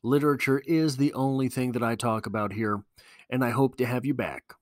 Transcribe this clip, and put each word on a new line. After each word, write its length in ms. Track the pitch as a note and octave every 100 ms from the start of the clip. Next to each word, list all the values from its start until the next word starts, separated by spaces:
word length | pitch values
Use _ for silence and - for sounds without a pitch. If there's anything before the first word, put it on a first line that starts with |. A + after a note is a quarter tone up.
literature 600 | A#2 C#3+ D3 C#3 - C3+ -
is 320 | D#3+ D#3 C3
the 160 | C#3+
only 340 | - C3+ C3+ C3
thing 240 | C3 B2+
that 100 | A#2+
I 120 | A#2
talk 320 | A2+ A#2+ A2 G#2+
about 260 | G#2+ G#2
here, 300 | G2+ A2 G#2 - _ - - -
and 120 | B2+
I 80 | B2
hope 260 | A2+ C3+ -
to 100 | A#2+
have 180 | B2
you 80 | C3
back 420 | C3 F#2 C#2 _ -